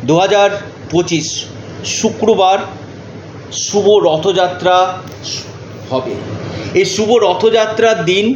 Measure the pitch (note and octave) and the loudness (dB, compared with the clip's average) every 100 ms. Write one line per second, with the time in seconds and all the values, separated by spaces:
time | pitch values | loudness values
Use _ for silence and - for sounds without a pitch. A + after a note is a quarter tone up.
0 | A#2+ D#3+ F#3+ G3+ G3+ G3+ - - - E3 | 4 4 4 4 4 2 -10 -14 -2 -2
1 | F3 E3 - - - - - - - - | 0 -2 -4 -8 -10 -14 -14 -12 -8 -2
2 | A3 A3 A3+ G3+ F#3 G3 - - - - | -2 0 2 4 4 2 -2 -12 -16 -16
3 | - - - - - - - G3+ G3 G#3 | -16 -16 -16 -16 -12 -10 -2 0 4 4
4 | E3+ D#3 F3 F#3 F3+ F3+ F3+ F3+ F#3 - | 4 2 0 2 0 0 2 4 2 -2
5 | - - - - - - - - - C3 | -10 -12 -10 -10 -12 -16 -16 -16 -6 -4
6 | A#2 G2 - - - - - F3 F#3+ - | -4 -8 -8 -10 -8 -8 -2 0 0 0
7 | G#3+ A#3+ G3+ F3 A3 A3 G#3+ G#3+ A3+ A3 | 2 4 4 4 4 4 2 2 2 2
8 | E3 F#3 G#3+ | 2 2 2